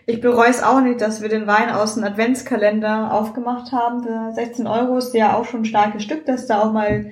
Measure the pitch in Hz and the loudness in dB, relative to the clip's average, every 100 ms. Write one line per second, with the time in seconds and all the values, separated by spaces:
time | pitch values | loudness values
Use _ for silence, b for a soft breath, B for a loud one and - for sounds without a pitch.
0 | - 226 247 240 233 254 214 262 254 233 | -6 0 2 4 4 4 4 4 4 2
1 | 214 214 214 220 208 208 233 202 214 226 | -2 -2 -2 -2 2 2 2 0 -2 -2
2 | 202 202 233 262 - 233 208 214 214 214 | -2 0 0 0 -2 0 2 2 0 0
3 | 220 214 214 - 240 247 - 254 240 247 | 0 -2 -2 -4 -4 -6 -4 -2 -2 -2
4 | 233 226 226 226 233 240 214 226 254 254 | -4 -6 -6 -6 -6 -4 -2 0 0 0
5 | - 226 208 214 233 233 220 214 214 214 | 0 2 2 2 -2 -4 -2 2 2 0
6 | - 311 - 247 - 208 220 220 208 208 | -6 -6 -4 -4 0 2 2 2 0 -2
7 | 208 | -4